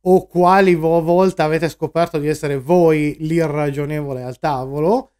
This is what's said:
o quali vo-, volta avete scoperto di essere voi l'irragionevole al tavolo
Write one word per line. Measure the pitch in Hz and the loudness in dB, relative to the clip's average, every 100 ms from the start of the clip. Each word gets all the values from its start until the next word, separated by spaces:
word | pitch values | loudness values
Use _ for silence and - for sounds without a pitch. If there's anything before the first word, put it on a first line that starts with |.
o | 185 185 180 | 4 2 2
quali | 175 175 190 190 | 0 4 4 4
vo-, | 170 160 165 | 2 2 0
volta | 165 175 190 180 | 2 2 2 0
avete | 156 160 160 | -2 0 -4
scoperto | - 156 160 170 156 | -6 -6 -2 -2 -2
di | 147 | -4
essere | 151 151 139 | -4 -4 -6
voi | 127 180 170 156 147 - | 0 2 4 2 0 -4
l'irragionevole | 156 165 160 147 147 139 147 151 147 127 | -4 -2 -2 -2 -4 -4 -6 -6 -6 -8
al | 127 127 | -10 -6
tavolo | 160 135 131 143 156 233 262 _ | -4 -4 -6 -2 0 0 -2 _